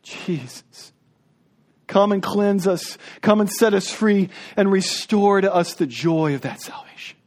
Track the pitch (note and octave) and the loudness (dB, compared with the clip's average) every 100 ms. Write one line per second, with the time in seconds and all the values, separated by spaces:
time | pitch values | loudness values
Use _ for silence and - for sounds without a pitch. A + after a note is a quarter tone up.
0 | - - - D#3+ B2+ - _ - - _ | -18 -12 -6 -6 -8 -18 _ -20 -20 _
1 | _ _ _ _ _ _ _ _ - G3 | _ _ _ _ _ _ _ _ -2 2
2 | G3+ G3+ F3+ G3+ G3+ G3+ F3+ F3 - - | 2 0 -2 0 2 2 0 -2 -6 -16
3 | - - G#3+ G#3+ G3+ - A3+ G3 - - | -20 -4 2 2 2 2 2 2 -2 -2
4 | G#3+ G3+ F#3 - - - G3 F#3+ F3+ - | 2 2 0 -6 -6 0 2 2 0 -8
5 | - G#3+ G3+ G3 F#3+ F#3 E3+ - D3+ A#2 | -2 2 4 4 2 2 -2 -4 -4 -2
6 | D#3+ D#3+ D#3 C#3 C3 G#2 - - - - | 0 2 0 -2 -6 -12 -16 -18 -20 -20
7 | - - | -20 -20